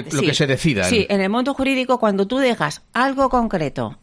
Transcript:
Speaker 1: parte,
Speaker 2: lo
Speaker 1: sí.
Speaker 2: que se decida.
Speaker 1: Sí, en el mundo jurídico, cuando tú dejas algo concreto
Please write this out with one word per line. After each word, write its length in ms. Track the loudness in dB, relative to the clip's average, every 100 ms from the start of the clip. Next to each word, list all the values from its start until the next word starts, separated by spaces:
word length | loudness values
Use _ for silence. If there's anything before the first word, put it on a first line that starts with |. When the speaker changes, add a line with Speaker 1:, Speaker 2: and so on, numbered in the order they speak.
Speaker 1:
parte, 120 | 2 0
Speaker 2:
lo 40 |
Speaker 1:
sí. 40 | 0
Speaker 2:
que 60 |
se 140 | 2 2
decida. 360 | 2 2 2 2
Speaker 1:
Sí, 200 | 2 2
en 120 | 0
el 80 | 0
mundo 240 | 0 -2
jurídico, 460 | -2 0 0 0 0
cuando 260 | 2 0 0
tú 100 | 0
dejas 460 | 0 0 -2 -6 _
algo 360 | -2 0 0 0
concreto 680 | 2 0 -2 -4 -4 -6 -4